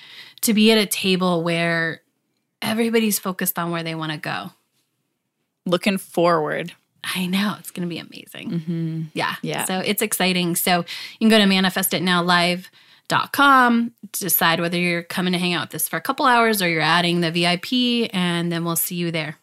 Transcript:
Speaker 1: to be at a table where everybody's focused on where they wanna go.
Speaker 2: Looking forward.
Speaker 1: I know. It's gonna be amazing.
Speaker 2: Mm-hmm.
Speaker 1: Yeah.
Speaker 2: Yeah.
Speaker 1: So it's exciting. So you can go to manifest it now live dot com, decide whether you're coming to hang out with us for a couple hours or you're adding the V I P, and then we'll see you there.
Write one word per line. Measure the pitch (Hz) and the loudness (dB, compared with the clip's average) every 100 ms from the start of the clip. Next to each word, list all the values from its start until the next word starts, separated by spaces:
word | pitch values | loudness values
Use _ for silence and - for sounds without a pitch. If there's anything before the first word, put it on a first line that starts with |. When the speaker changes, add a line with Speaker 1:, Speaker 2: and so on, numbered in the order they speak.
| - - - - | -20 -20 -20 -6
Speaker 1:
to | - | 0
be | 214 220 | 4 6
at | 220 | 4
a | 196 | 2
table | - 190 185 185 170 | -2 0 2 2 0
where | 170 170 170 165 165 - _ _ _ _ _ _ | 0 0 0 0 -2 -6 _ _ _ _ _ _
everybody's | 214 220 233 226 220 202 | -4 -2 0 0 0 -2
focused | 190 185 180 - | -4 -6 -6 -4
on | 170 | -6
where | 170 | -6
they | 165 160 | -6 -6
wanna | 156 151 | -6 -8
go. | 160 - - - _ _ _ _ _ _ _ _ _ _ - | -8 -8 -10 -16 _ _ _ _ _ _ _ _ _ _ -4
Speaker 2:
Looking | 180 214 190 | -2 0 -2
forward. | - - 170 165 151 156 170 - _ _ - | -4 0 2 2 0 -6 -8 -14 _ _ -8
Speaker 1:
I | 185 180 | -6 -2
know. | 190 202 - | -2 -2 -6
It's | - | -12
gonna | - 175 | -8 -8
be | 156 | -8
amazing. | - - - - - | -12 -20 -20 -14 -8
Speaker 2:
Mm-hmm. | 170 160 165 160 160 160 | -6 -4 -4 -4 -6 -6
Speaker 1:
Yeah. | - - 185 | -6 -6 -4
Speaker 2:
Yeah. | 160 147 | -6 -6
Speaker 1:
So | 120 185 | -4 -4
it's | - 208 | -4 -4
exciting. | 214 - 185 180 175 170 | -4 0 0 2 0 0
So | - 175 | 0 0
you | 170 - - - | -2 -10 -14 0
can | 226 | 4
go | 220 | 6
to | 196 | 6
manifest | 190 190 185 185 | 4 2 0 0
it | 170 | 0
now | 180 180 | 2 2
live | 175 175 175 175 - _ _ _ - | 4 2 2 0 -6 _ _ _ -2
dot | 156 - | -2 0
com, | - 285 262 247 233 233 - 208 | 2 6 8 6 4 0 -6 -14
decide | - 190 - 170 170 | -8 -2 2 2 2
whether | 170 175 | 0 0
you're | 175 170 | 0 -2
coming | 170 - 185 | -4 -4 -2
to | 175 | 0
hang | 180 | 0
out | 170 117 | -2 -4
with | - | -6
us | - | -6
for | 165 | -4
a | |
couple | - 262 285 | -4 0 4
hours | 240 226 208 | 4 4 2
or | 175 | 0
you're | 160 | 0
adding | 156 175 175 175 | 2 4 4 2
the | 170 | 0
V | 170 175 | 0 0
I | 175 | 0
P, | - 254 247 240 220 | -2 -2 0 0 -2
and | 185 175 170 170 | -2 -2 -2 -2
then | 170 | -2
we'll | 170 165 | -2 -2
see | - 180 | -4 -4
you | 170 | -4
there. | 165 151 - | -4 -6 -10